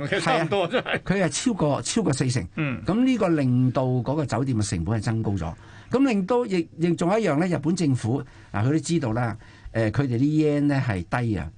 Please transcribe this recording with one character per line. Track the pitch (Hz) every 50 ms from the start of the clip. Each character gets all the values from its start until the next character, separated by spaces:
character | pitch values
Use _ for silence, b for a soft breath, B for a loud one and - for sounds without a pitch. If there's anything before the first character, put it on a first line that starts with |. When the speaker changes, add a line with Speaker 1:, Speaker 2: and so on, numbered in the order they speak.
| 143 135
Speaker 1:
其 | -
實 | 196
差 | - - - -
唔 | 165 165
多， | 202 202 175 160
Speaker 2:
係 | - 233
啊。 |
Speaker 1:
真 |
係。 | - 151 165 -
Speaker 2:
佢 | - - 180 202 185
係 | -
超 | - - - 254 226
過， | 175 165 147 135 117
超 | 117 - - -
過 | 190 120
四 | 123 - 147 127
成。 | 120 123 87 - -
Speaker 1:
嗯。 | - 156 143 120 113 101
Speaker 2:
咁 | - 185 226 254
呢 | 262 254 220
個 | 208 180
令 | 165 147 139 127 123 123 127 127
到 | 120 139 131
嗰 | 127 127 127 107 123 135
個 | 160 147
酒 | 131 - 113 139
店 | 131 120 107
嘅 | 104 -
成 | 104 85 82
本 | 87 113 110
係 | 107
增 | 117 110 113
高 | 107 110
咗。 | 101 92 80 80 - B B B B B B B
咁 | - 247 277 269
令 | 226 196 180
到 | 185 247 240 247
亦， | 220 190 180 165 - -
亦 | 160 160 175 170
仲 | - 180 170
有 | 202 226
一 | 220 180
樣 | 143 143
呢， | 180
日 | 185 - -
本 | - 151 185
政 | 175 175 143 131
府， | 127 - 107 123 139 131 B B B B B
嗱， | B 101 107
佢 | 127
都 | 147 160
知 | - - 170 165
道 | 131 113
啦， | 107 120 123 113 98 B B B B B B B
呃， | B 113 113 107
佢 | 104 -
哋 | 143 131 120 113
啲 |
yen | 139 147 156 156 156 151 147 147
呢 | 143 143 143 135 127
係 | 123 104 92 85
低 | - - 123 120 117 104
啊。 | 85 78 80 -